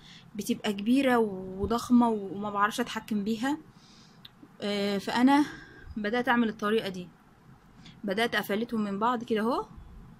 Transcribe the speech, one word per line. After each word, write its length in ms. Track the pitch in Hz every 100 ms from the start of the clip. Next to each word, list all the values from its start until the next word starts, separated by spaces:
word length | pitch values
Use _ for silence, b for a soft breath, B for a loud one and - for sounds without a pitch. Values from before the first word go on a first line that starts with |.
| B B B
بتبقى 380 | 202 - 233 214
كبيرة 460 | 202 208 262 262 240
وضخمة 920 | 220 185 190 185 202 233 - 240 233
وما 420 | 214 196 196 208
بعرفش 300 | 202 208 220
أتحكم 440 | 233 220 226 208
بيها. 340 | 202 220 262 311 - B B B B B B - - -
آه، 380 | 208 202 202 202
فأنا 460 | - 233 254 285 285 B B B B -
بدأت 320 | 208 240 247
أعمل 200 | 240 220
الطريقة 400 | 208 208 220 196
دي، 200 | 185 175 - _ _ - - - B B B
بدأت 300 | 202 196 233
أفلتهم 460 | 214 202 202 233 226
من 180 | 208 196
بعض 260 | 226 247
كده 160 | 240 220
اهو، 260 | 113 185 440 - - - -